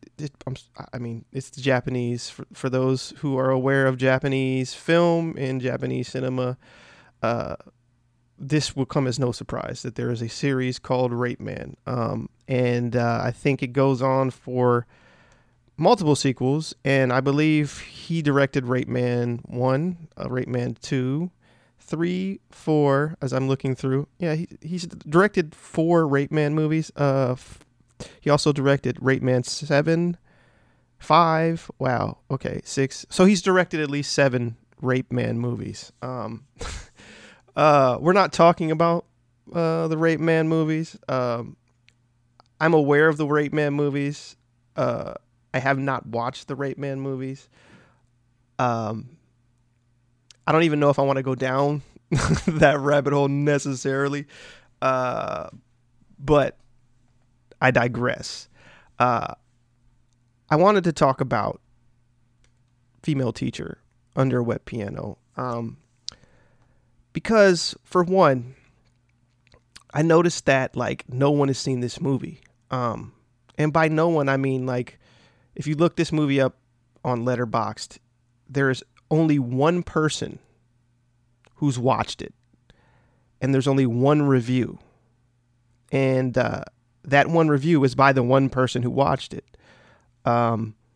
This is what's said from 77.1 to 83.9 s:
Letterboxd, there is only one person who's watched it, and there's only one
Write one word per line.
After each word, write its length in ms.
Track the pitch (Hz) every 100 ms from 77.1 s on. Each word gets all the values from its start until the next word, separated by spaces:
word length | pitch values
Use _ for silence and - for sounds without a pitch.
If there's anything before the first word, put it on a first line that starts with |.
| 123
Letterboxd, 720 | 120 123 120 117 107 107 - - _ _ _ _ -
there 220 | 135 135
is 140 | 127 - _ _
only 280 | 156 160 143
one 440 | 123 127 147 175
person 560 | 175 - 156 - - - - _ _ _ _ _ _ _ _ _ _ _
who's 220 | 147 123
watched 440 | 123 113 - -
it, 100 | - - _ _ _ _ _ _ _ _ _ _
and 120 | 131
there's 140 | 135 131
only 200 | 139
one 360 | 131